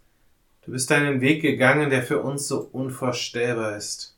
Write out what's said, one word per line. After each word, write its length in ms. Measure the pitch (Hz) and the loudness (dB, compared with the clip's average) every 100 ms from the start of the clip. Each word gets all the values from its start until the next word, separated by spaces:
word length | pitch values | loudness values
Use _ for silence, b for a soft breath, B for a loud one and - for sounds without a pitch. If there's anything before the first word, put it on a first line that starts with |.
| _ _ _ _ _ _ - | _ _ _ _ _ _ -8
du 60 | |
bist 200 | 127 127 | -4 2
einen 300 | 143 143 131 | 2 2 2
Weg 180 | 135 156 | 2 2
gegangen, 480 | 147 113 127 147 143 | 2 4 4 4 2
der 140 | 127 | 0
für 180 | - 147 | 0 -2
uns 260 | 135 139 - | -2 -4 -2
so 220 | 127 - | -4 -4
unvorstellbar 1040 | 127 131 127 127 120 - 120 120 113 110 104 | -6 -6 -4 -4 -2 -4 -2 -2 0 -2 -4
ist. 380 | - - - | -8 -10 -12